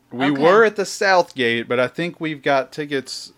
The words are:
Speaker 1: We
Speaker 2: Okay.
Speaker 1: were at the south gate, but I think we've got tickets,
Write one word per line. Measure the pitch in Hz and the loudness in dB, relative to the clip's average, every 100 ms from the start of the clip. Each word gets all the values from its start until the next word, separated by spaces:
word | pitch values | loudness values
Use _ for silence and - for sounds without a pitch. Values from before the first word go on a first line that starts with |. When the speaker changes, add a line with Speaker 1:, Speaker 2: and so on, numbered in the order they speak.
| _ | _
Speaker 1:
We | 123 135 | -4 -2
Speaker 2:
Okay. | 139 | 2
Speaker 1:
were | 156 202 | 4 6
at | 220 208 | 4 0
the | |
south | 185 - 202 185 175 | -6 -2 2 2 2
gate, | 131 120 117 113 | 0 -2 0 -2
but | 120 | -2
I | 123 | -2
think | - 147 143 | -2 -8 -6
we've | 156 147 | -8 -6
got | 147 139 127 | -2 0 -2
tickets, | - 147 139 131 - - | -8 -6 -6 -6 -12 -16